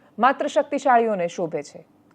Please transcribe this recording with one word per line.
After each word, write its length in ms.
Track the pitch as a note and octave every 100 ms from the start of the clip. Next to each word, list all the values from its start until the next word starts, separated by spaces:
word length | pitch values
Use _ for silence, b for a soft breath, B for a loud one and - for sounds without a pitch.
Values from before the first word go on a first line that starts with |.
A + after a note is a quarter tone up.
| b -
માત્ર 280 | B3 C4+ D4
શક્તિશાળીઓને 840 | D4+ D4 C#4+ C#4+ A#3+ A3+ G3+ E3+
શોભે 340 | - E3 D#3+
છે. 240 | C#3+ - - _ _